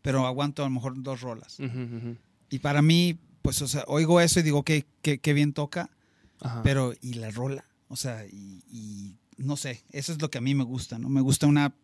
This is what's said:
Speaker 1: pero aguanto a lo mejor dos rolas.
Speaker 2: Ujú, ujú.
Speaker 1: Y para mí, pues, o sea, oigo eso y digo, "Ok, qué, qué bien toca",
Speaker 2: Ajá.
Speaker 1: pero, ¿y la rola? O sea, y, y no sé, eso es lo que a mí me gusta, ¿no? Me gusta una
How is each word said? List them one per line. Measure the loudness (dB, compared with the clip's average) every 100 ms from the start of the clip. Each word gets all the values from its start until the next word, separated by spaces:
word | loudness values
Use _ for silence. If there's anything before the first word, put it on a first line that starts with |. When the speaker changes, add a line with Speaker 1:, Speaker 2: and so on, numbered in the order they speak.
Speaker 1:
pero | 0 0 0
aguanto | -2 -4 -2
a | -2
lo |
mejor | -2 -4 -8
dos | -8 -8
rolas. | -10 -12 -14 -10
Speaker 2:
Ujú, | -8 -6
ujú. | -8 -8 -10 -12 _ _ _
Speaker 1:
Y | -4
para | 0 4
mí, | 6 6 4 0 _ _
pues, | -2 0
o | -2
sea, | -4 0
oigo | 0 6 6
eso | 6 4
y |
digo, | 4 2
"Ok, | 2 0 0 _
qué, | -2 0
qué | 2
bien | 4 2
toca", | 0 -6 -6 -8 _ _ _ _ _
Speaker 2:
Ajá. | -8 -2
Speaker 1:
pero, | 2 2 0 -4
¿y | -10 -8
la | -8
rola? | -6 -6 -6 _ _ _
O | -8
sea, | -8 -8 -14
y, | -16 -18 -18 -18
y | -14 -12 -12 -12 -16 _ -8
no | -6 -4
sé, | -6 -10 _
eso | -10 -8
es | -6
lo | -6
que | -2
a |
mí | 0 0
me |
gusta, | 0 -6 -8 -8
¿no? | 0
Me | 2
gusta | 4 4 6
una | 4 2 -4